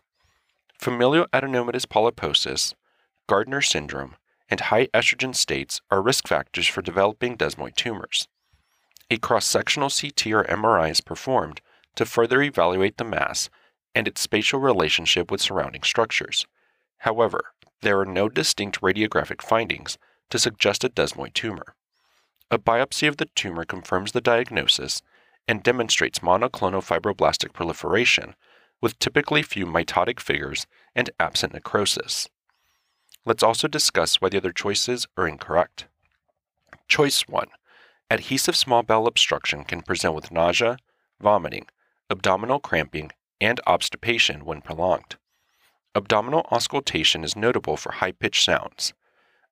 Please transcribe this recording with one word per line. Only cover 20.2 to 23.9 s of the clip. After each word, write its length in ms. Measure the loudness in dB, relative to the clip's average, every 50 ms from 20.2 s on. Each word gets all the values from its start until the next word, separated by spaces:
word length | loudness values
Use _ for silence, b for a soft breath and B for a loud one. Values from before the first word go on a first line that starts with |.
| _ -6
to 100 | -2 -2
suggest 460 | 0 -2 0 2 2 2 2 2 -2
a 60 | -2
desmoid 420 | 0 0 -2 -2 -2 -6 -10 -8
tumor. 420 | -6 -6 -6 -6 -8 -10 -12 -16 -20 _ _ _ _ _ _ _ _ _ _ _ _ _ _ -2
A 60 | -2 0
biopsy 480 | 2 2 2 4 2 0 0 0 0
of 120 | 0 0 0
the 100 | -4 -6 -4
tumor 280 | -4 -4 -4 -4 -6 -6
confirms 460 | -8 -10 -12 -6 -2